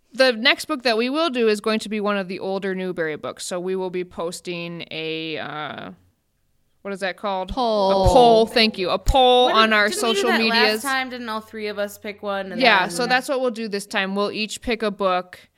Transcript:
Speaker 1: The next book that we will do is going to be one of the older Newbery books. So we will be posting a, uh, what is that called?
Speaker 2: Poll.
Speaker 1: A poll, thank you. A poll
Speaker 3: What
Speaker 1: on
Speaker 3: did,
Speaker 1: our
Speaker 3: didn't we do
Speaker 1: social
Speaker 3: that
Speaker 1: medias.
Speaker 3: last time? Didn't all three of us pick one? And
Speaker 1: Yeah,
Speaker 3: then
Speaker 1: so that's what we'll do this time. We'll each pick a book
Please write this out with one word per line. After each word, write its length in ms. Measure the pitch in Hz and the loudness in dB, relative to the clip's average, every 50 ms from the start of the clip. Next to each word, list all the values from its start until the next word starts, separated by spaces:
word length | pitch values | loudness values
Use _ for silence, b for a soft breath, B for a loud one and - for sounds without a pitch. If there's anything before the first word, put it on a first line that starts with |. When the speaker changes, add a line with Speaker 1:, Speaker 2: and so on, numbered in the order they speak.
| _ _ | _ _
Speaker 1:
The 200 | - 220 262 254 | 0 2 2 2
next 320 | 240 214 233 285 330 320 - | 2 2 2 2 2 0 -2
book 180 | - 311 254 | -6 -6 -2
that 140 | - 254 220 220 | 0 0 0 2
we 100 | 240 254 | 0 0
will 220 | 277 311 330 339 | 0 0 -2 0
do 160 | 247 247 226 220 | 0 0 2 2
is 120 | 208 202 | 0 0
going 180 | - 220 214 220 | 0 -2 -2 -2
to 80 | - 202 | -2 -4
be 120 | 220 214 | -6 -4
one 160 | 202 208 202 | -2 -2 -2
of 100 | 196 185 | -2 -4
the 140 | 175 196 - | -6 -8 -8
older 340 | - 190 190 196 196 190 185 | -6 -6 -4 -4 -4 -4 -4
Newbery 400 | 185 185 185 180 180 160 160 151 | -4 -6 -6 -4 -4 -4 -4 -6
books. 300 | - - 127 - - - | -6 -8 -10 -10 -10 -10
So 140 | - 190 180 | -8 -8 -6
we 160 | 175 185 190 | -4 -4 -4
will 140 | 190 185 185 | -4 -4 -4
be 120 | 175 180 | -6 -6
posting 840 | 175 180 - - 170 175 175 - - 180 175 170 170 170 170 165 - - | -8 -8 -8 -8 -8 -8 -8 -10 -10 -10 -10 -8 -8 -10 -10 -12 -12 -10
a, 480 | - 160 160 160 160 160 160 160 151 - | -10 -8 -6 -6 -6 -6 -6 -8 -8 -8
uh, 520 | - 147 147 151 - - - - 101 - 180 - _ _ _ _ _ _ _ _ _ _ _ _ _ _ _ _ | -8 -10 -10 -10 -10 -10 -10 -12 -14 -16 -16 -20 _ _ _ _ _ _ _ _ _ _ _ _ _ _ _ _
what 100 | - 202 | -12 -10
is 60 | 196 185 | -8 -6
that 180 | 196 185 180 | -6 -6 -6
called? 340 | - - 202 190 185 185 190 | -6 -6 -6 -4 -4 -6 -6
Speaker 2:
Poll. 560 | - 269 247 226 214 208 196 196 196 196 190 | -4 -2 0 0 2 2 4 4 4 4 6
Speaker 1:
A 20 | 185 | 6
poll, 380 | 180 262 240 233 226 220 226 | 8 8 8 8 8 6 4
thank 300 | 220 - 247 220 220 220 | 4 4 4 4 4 2
you. 140 | 196 180 156 | 0 -2 -2
A 80 | 165 196 | -2 0
poll 460 | - - - 262 254 247 247 247 247 | 2 4 4 6 6 6 6 6 6
Speaker 3:
What 80 | 254 220 | 6 6
Speaker 1:
on 140 | 220 220 220 | 4 4 6
Speaker 3:
did, 80 | 220 | 6
Speaker 1:
our 120 | 208 202 214 | 4 4 2
Speaker 3:
didn't 140 | 208 208 | 0 -2
we 60 | 240 226 | -2 0
do 20 | 220 | 0
Speaker 1:
social 140 | 202 - - | 0 2 2
Speaker 3:
that 80 | - 226 | 2 2
Speaker 1:
medias. 120 | 226 226 | 2 2
Speaker 3:
last 300 | 226 233 240 214 214 220 | 2 4 4 2 2 0
time? 280 | 247 277 269 262 262 247 | -2 -2 -4 -4 -4 -6
Didn't 180 | 247 240 240 226 | -8 -10 -8 -8
all 120 | 220 220 | -8 -8
three 280 | 220 - - 220 214 208 | -10 -12 -12 -10 -8 -8
of 100 | 202 202 | -6 -6
us 180 | 202 208 - | -6 -8 -8
pick 280 | - - 214 202 - 208 | -12 -14 -14 -12 -10 -8
one? 260 | 202 196 196 190 190 | -6 -6 -6 -6 -6
And 100 | - 226 | -2 2
Speaker 1:
Yeah, 200 | 262 233 208 185 180 | 4 6 6 4 2
Speaker 3:
then 40 | 175 | 0
Speaker 1:
so 160 | 175 170 247 | -2 -2 -2
that's 220 | 226 247 262 262 302 | 0 0 0 0 -2
what 120 | 277 254 | -4 -2
we'll 120 | 262 247 | -2 -4
do 160 | 214 226 226 214 | -4 -6 -6 -6
this 180 | 202 202 202 | -6 -6 -6
time. 300 | - - 202 190 190 196 | -4 -4 -2 -2 -2 -2
We'll 160 | 202 208 180 | -2 -2 -2
each 280 | - 202 214 208 - - | -2 -4 -6 -6 -8 -8
pick 200 | - 247 226 220 | -6 -6 -4 -2
a 80 | 226 208 | -4 -4
book 480 | 196 208 202 185 180 180 180 180 - - _ _ _ | -2 -2 0 0 0 0 -2 -6 -14 -20 _ _ _